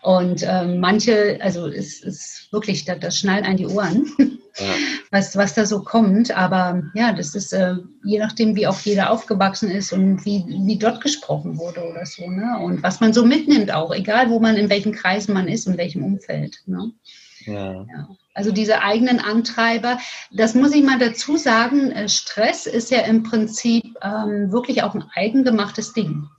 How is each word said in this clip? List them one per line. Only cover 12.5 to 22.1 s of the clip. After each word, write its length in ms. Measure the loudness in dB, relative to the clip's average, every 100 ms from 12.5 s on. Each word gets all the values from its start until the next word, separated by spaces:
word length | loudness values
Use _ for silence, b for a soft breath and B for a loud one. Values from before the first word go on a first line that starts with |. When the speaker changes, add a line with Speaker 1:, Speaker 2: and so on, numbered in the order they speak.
| -4
Speaker 1:
Und 180 | -4 -2
was 160 | -4 2
man 120 | 4
so 120 | 6
mitnimmt 480 | 4 4 4 2 2
auch, 200 | -2 -4
egal 380 | -4 0 2 2
wo 80 | 4
man, 160 | 4 4
in 140 | 2
welchen 220 | 2 0
Kreisen 420 | -2 -2 -2 0
man 140 | -2 0
ist, 180 | -2 -2
in 100 | -2
welchem 280 | -4 -4
Umfeld, 540 | -4 -4 -4 -6 -6 -10 -8
ne? 260 | -8 -8 _ B B B B -12
Speaker 2:
Ja. 260 | -10 -8
Speaker 1:
Ja. 360 | -10 -14 -16 -16 -20 _
Also 180 | -4 -2
diese 280 | 0 2 2
eigenen 360 | 2 2 2 2
Antreiber, 800 | 2 0 0 -2 0 0 -2 -4 B B B
das 240 | 0 2
muss 180 | 4 6
ich 120 | 6
mal 160 | 4 4
dazu 360 | 2 0 -2 0
sagen, 540 | 4 2 4 2 0
äh, 180 | -2
Stress 580 | -2